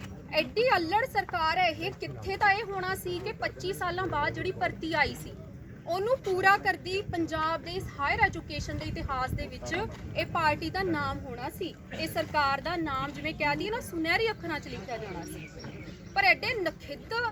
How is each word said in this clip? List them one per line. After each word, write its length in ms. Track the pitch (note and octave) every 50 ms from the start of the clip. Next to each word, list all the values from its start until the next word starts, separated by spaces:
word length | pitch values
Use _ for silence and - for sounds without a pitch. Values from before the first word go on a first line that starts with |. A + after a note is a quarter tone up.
| - - - - - - -
ਐਡੀ 360 | D#4 D#4+ - - G#4 A#4+ C5 A4
ਅੱਲੜ 300 | F#4 E4+ D#4 F#4+ G#4+ B4
ਸਰਕਾਰ 520 | C5 - G#4 F#4+ - - E4+ D#4+ D#4+ E4
ਹੈ 100 | F#4 F#4
ਇਹ। 240 | E4+ D#4 D4+ D#4+ G4
ਕਿੱਥੇ 460 | F#4+ - F4 D#4+ - - G#2+ F#4+ F#4+
ਤਾਂ 140 | F4+ A4 G4+
ਇਹ 120 | G4 G#4 A4+
ਹੋਣਾ 320 | F#4+ G4 F#4+ F4+ F#4 F#4
ਸੀ 240 | F4+ - F4+ F4+ E4+
ਕਿ 120 | F#4+ A4
ਪੱਚੀ 420 | - - - D#4+ - - - F4+ G4+
ਸਾਲਾਂ 340 | - G4 F4+ E4+ F4+ F#4+
ਬਾਅਦ 260 | E4 D#4 D4 D4 E4 E4
ਜਿਹੜੀ 180 | E4 D#4+ F#4
ਭਰਤੀ 420 | F#4+ - F4+ E4 - - E4 D#4+ E4
ਆਈ 220 | D4+ C#4 A#3+ -
ਸੀ 160 | - - - - - - - - - - - - - -
ਉਹਨੂੰ 300 | D#4 E4+ F#4+ G4+ A4+ C5
ਪੂਰਾ 400 | C5 - G4+ F#4 F4+ F#4+ F#4+ G4+
ਕਰਦੀ। 440 | G#4 G4 G4 F4+ - - F4 F#4 G4
ਪੰਜਾਬ 640 | G#4 - F4+ E4+ E4 D#4 D#4+ D#4 D#4 D#4+ E4 D#4+ E4
ਦੇ 80 | E4+
ਇਸ 120 | F4+ F#4+ F4 - - -
ਹਾਇਰ 200 | C#4 D4 F4+ A4+
ਐਜੂਕੇਸ਼ਨ 580 | G#4+ F#4+ - E4+ - - D4+ C#4+ - - D4
ਦੇ 80 | D4 D4+
ਇਤਿਹਾਸ 460 | D4+ - E4 D4 C#4+ C4+ B3+ B3+ C4
ਦੇ 160 | - - -
ਵਿੱਚ 280 | - - - - - D#4+ F4+ A4 - - - - - -
ਇਹ 100 | C#4+ E4+
ਪਾਰਟੀ 440 | - - F4 D#4+ D4+ D4 D4+ F4 D#4+
ਦਾ 140 | - F#4 G4
ਨਾਮ 360 | F4+ D#4+ D4 C#4+ C4+ C#4 C#4+
ਹੋਣਾ 300 | C#4+ C4+ - - B3 D4+
ਸੀ, 240 | - - F#4+ D4 - - - - - -
ਇਹ 80 | D#4+
ਸਰਕਾਰ 540 | - - F4 D#4+ - - D4+ C#4+ C#4 C#4 C4+
ਦਾ 140 | C4+ D#4 F4+
ਨਾਮ 360 | F4 D#4+ D4 C4+ C4 C4+ C#4+
ਜਿਵੇਂ 220 | C#4 C#4+ C#4+ D#4 -
ਕਹਿ 220 | - D4+ D4 C#4+
ਦਈਏ 140 | D4+ - G#4
ਨਾ 100 | A4 B4
ਸੁਨਹਿਰੀ 520 | A#4+ - - E4 D#4 D#4+ F4 G#4+ A4+ A4+
ਅੱਖਰਾਂ 280 | G#4+ - - E4 D#4 C#4+
'ਚ 80 | -
ਲਿਖਿਆ 300 | C#4+ B3 G#3+ F#3+ - A#3+
ਜਾਣਾ 240 | A3 G#3+ G3 F#3 - E3
ਸੀ। 240 | - - - - - - - - - - - - - - - - - -
ਪਰ 80 | G4 G4
ਐਡੇ 300 | F#4 E4 - - A4 B4
ਨਖਿੱਧ 600 | G#4+ F4+ D#4+ - - - - C#4+ C#4 - - A4 A#4 A#4+ A4+